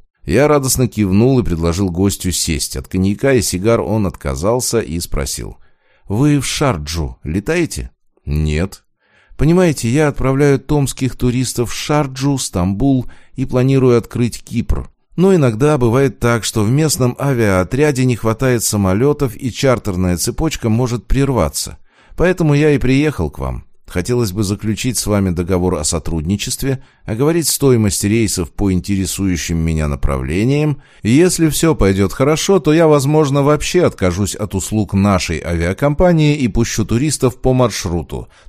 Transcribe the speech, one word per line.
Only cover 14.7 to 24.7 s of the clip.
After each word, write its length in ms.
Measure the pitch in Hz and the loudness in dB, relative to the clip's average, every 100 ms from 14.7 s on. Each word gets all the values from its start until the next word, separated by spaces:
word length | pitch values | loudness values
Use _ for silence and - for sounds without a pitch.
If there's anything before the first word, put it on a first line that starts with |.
| - - _ _ | -2 -4 _ _
Но 200 | - 190 | 0 4
иногда 420 | 185 131 107 147 151 | 4 2 2 2 2
бывает 420 | 123 123 135 - | 2 2 0 0
так, 260 | 120 117 | 0 0
что 180 | - 110 | -2 -2
в 80 | 104 | 0
местном 460 | 139 156 - 123 - | 2 0 0 -2 -2
авиаотряде 840 | 139 123 107 92 90 131 151 131 127 | -2 0 2 2 0 0 0 2 0
не 100 | 113 | 0
хватает 480 | 113 110 131 120 | -2 0 0 0
самолётов, 720 | - 107 95 98 139 143 139 - | 0 0 0 2 0 0 -4 -4
и 160 | 127 | -8
чартерная 640 | - 135 117 - 90 90 87 | -2 0 0 -2 -2 -2 -2
цепочка 520 | - - 156 - 113 | -4 -4 -4 -2 -2
может 380 | 113 127 117 - | 0 0 -4 -2
прерваться. 720 | 123 139 120 76 - - - - _ - - | 0 2 0 -2 -4 -10 -12 -20 _ -12 -2
Поэтому 380 | 170 185 160 | 0 2 2
я 160 | 143 151 | 4 2
и 80 | 139 | 2
приехал 520 | 123 135 151 - 78 | 2 2 0 -2 -6
к 80 | - | -6
вам. 280 | 65 60 - - - | -8 -8 -12 -20 -8
Хотелось 460 | 92 87 123 110 | -6 -2 0 0
бы 100 | 95 | -2
заключить 560 | 98 101 107 | -2 -2 -4